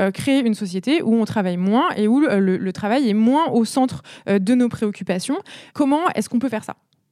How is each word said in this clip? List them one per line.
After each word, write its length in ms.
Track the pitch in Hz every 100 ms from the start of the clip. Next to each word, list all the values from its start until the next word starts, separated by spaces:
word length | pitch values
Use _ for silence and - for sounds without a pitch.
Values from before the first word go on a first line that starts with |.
euh, 100 | 196
créer 300 | 190 - 269
une 140 | 233
société 480 | 208 196 185 208 320
où 120 | -
on 100 | 226
travaille 320 | 208 220 185 175
moins 320 | 185 226 349 -
et 120 | 214
où, 160 | 262
euh, 160 | 302 202
le, 160 | 190 185
le 160 | 190
travail 360 | 180 208 247 247
est 60 |
moins 340 | 208 226 285 320
au 140 | 233
centre, 380 | 220 269 254 160 - - -
euh, 120 | 202
de 140 | 190
nos 140 | 254 240
préoccupations. 680 | - 214 202 190 185 - 320 - - -
Comment 360 | - 277 294 359 -
est-ce 120 | -
qu'on 120 | 240
peut 80 | 269
faire 160 | 220
ça ? 100 | - - _ _ _